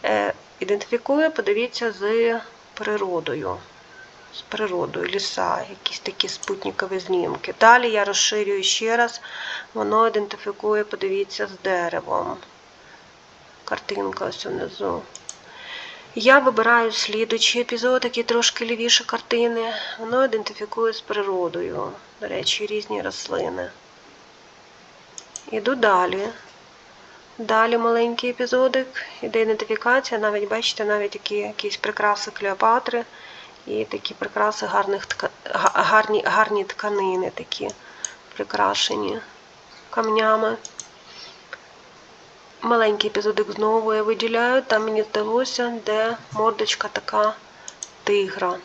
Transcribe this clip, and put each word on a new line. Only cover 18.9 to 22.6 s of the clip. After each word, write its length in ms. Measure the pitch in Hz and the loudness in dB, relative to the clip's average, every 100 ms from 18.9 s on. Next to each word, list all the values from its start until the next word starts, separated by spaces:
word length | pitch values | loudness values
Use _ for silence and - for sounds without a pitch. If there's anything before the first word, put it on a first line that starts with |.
| - | 2
картини. 680 | - 233 - 233 233 233 226 220 - - | 2 -8 -2 2 2 0 -4 -6 -8 -10
Воно 260 | 226 247 | -2 2
ідентифікує 680 | 262 220 208 208 208 - 226 | 2 0 -4 -10 -8 -2 -2
з 80 | 220 | -2
природою, 880 | - 208 196 185 175 170 175 156 - 202 - - | -6 -2 0 0 -2 -4 -6 -6 -8 -10 -20 -12
до 60 | - | -8
речі, 380 | 180 214 - | -4 -2 -2